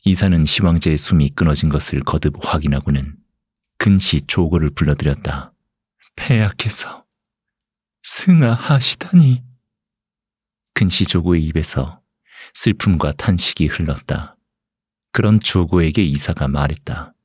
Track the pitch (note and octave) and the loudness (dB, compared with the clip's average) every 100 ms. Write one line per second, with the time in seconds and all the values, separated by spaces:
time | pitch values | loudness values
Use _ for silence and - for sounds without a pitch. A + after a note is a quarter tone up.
0 | - F#2 G2 F2 D2+ - F2+ E2+ E2 D2+ | 0 2 2 2 2 2 2 2 0 0
1 | - E2+ C#2 - E2+ D2+ D#2+ C#2+ - C#2+ | 2 2 2 0 0 2 0 -2 -2 -4
2 | C#2 D#2 D2+ C#2+ - F2 D2 C#2 C#2+ C#2+ | -2 -2 -2 -4 -6 -4 -2 -4 -2 -4
3 | C#2 - _ _ _ _ _ _ - F#2+ | -4 -12 _ _ _ _ _ _ 2 2
4 | - D2+ - - E2+ E2+ D2+ - D2 C#2+ | 2 -2 -2 -2 0 0 -2 -2 0 0
5 | D2 C#2+ - C#2 - _ _ _ _ _ | 0 -2 -4 -8 -10 _ _ _ _ _
6 | _ - - A#2+ G#2 - A2 - - - | _ -14 0 2 2 -2 -6 -4 -6 -14
7 | _ _ _ _ _ _ _ _ _ _ | _ _ _ _ _ _ _ _ _ _
8 | - - - F3 B2+ A#2 - C#3+ B2+ - | -2 0 4 4 4 2 0 0 0 -4
9 | - F3+ D3 B2 - _ _ _ _ _ | 2 4 6 2 -4 _ _ _ _ _
10 | _ _ _ _ _ _ _ - F#2+ - | _ _ _ _ _ _ _ -2 0 0
11 | F#2 F2+ E2+ F2 D#2 D#2+ E2 - C2+ - | 0 0 2 0 0 -2 -2 -4 -6 -10
12 | _ _ _ - - - - - - E2+ | _ _ _ -20 -12 -2 0 0 0 0
13 | D2+ C#2+ - F2+ - - D#2 - D#2 C#2 | 0 -4 -2 0 -2 -2 -2 -2 -4 -6
14 | - G2 D#2+ _ _ _ _ _ _ _ | -6 -8 -8 _ _ _ _ _ _ _
15 | _ - G#2 G#2+ - F#2+ E2 F#2 D#2+ D#2 | _ -2 2 2 2 -2 2 2 2 0
16 | F2+ C#2+ - F2 C#2 C#2 C#2+ D2 - A#2+ | 0 -2 -4 -4 -2 -2 -4 -4 -10 -12
17 | D#2+ _ | -12 _